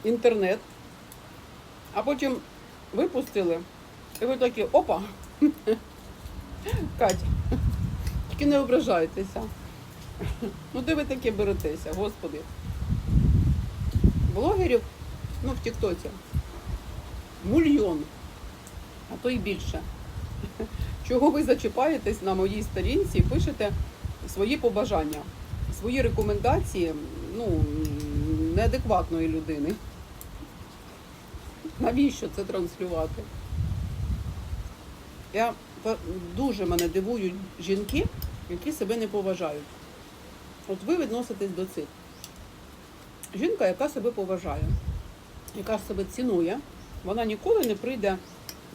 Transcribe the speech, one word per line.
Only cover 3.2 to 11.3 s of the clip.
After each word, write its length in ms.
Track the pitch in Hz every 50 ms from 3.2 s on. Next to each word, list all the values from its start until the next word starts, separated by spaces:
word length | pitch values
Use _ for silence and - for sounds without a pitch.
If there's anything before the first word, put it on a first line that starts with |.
| - - - 208 185 170 165 165 185 - - - - - - - - - - - 214
і 40 |
ви 100 | 247 262
такі: 260 | 240 254 254 247 220 208
«Опа!» 400 | - - 311 370 - 185 170 196 208 - - - - - -
<laughs> 100 | 294 302 - - - - 226 226 - - - - - - - - - - - - - - - - - 403 - - 339 - - -
Катя, 280 | 240 196 185 - - - - - - - - - - - - - - - - - - - - - - -
тільки 160 | - - 285
не 120 | 285 285 277
ображайтеся. 840 | 269 233 247 285 285 - 202 170 165 160 - 190 196 190 - - 110 - - - - - - - - - - - - - - - - - - - 233 196 - - - - -
Ну 60 | 247
де 140 | 247 320 320
ви 100 | 294 294
таке 260 | - 269 254 - 240